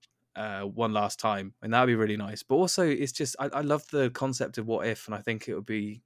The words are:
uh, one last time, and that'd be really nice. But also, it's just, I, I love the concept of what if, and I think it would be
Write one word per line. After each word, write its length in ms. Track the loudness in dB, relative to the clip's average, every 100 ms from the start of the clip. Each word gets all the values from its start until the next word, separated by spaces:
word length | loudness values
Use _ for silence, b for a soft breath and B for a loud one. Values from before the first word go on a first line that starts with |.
| _ _ _ -10
uh, 260 | -8 -6
one 300 | -8 -2 0
last 260 | 2 0 0
time, 360 | 0 0 -4 -10
and 100 | 0
that'd 140 | 4 6
be 80 |
really 220 | 4 2 0
nice. 240 | -6 -10
But 140 | 2 4
also, 300 | 4 4 2
it's 260 | 2 0
just, 240 | -2 -4 -4
I, 80 | -4
I 60 | -2
love 260 | 0 0 0
the 200 | 2 2
concept 480 | 2 -2 -2 -4 -4
of 80 | -2
what 200 | 0 0
if, 200 | -2 -6
and 80 |
I 80 | -8
think 260 | -4 -6 -4
it 60 |
would 120 | -6 -4
be 360 | -4 -4 -8